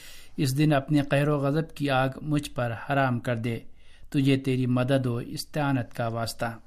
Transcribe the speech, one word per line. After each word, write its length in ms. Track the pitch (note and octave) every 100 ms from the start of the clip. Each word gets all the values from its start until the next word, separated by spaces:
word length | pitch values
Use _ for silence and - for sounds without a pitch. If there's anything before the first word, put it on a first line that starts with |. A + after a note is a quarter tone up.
| - - - -
اس 200 | C#3 C3+
دن 160 | D3+
اپنے 280 | C#3+ - D3+
قہر 260 | C#3+ C#3+ D3
و 100 | D3
غضب 380 | C#3 D3+ D#3+ -
کی 140 | C#3+
آگ 200 | C3 C3+ C3
مجھ 300 | D3 D3 D3
پر 200 | - A#2+
حرام 480 | A2+ - C#3 C3+ A#2+
کر 160 | B2+ A#2
دے، 240 | A#2+ A2+ - - - - -
تجھے 280 | D3 C3+ C3+
تیری 280 | C3+ B2+ B2+
مدد 400 | B2 B2 C3+ B2
و 120 | A#2
استعانت 760 | - - - D#3 C#3+ C3 A#2
کا 140 | - A#2
واسطہ۔ 380 | A2+ A2+ - A#2 A2+